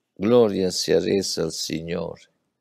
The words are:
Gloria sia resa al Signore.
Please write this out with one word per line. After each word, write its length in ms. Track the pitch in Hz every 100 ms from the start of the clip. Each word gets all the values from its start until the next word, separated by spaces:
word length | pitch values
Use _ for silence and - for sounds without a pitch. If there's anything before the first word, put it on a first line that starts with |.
| _
Gloria 580 | - 101 123 110 95 92
sia 300 | - - 85
resa 440 | 95 98 92 -
al 80 | 82
Signore. 760 | - - 80 82 87 82 80 _ _ _ _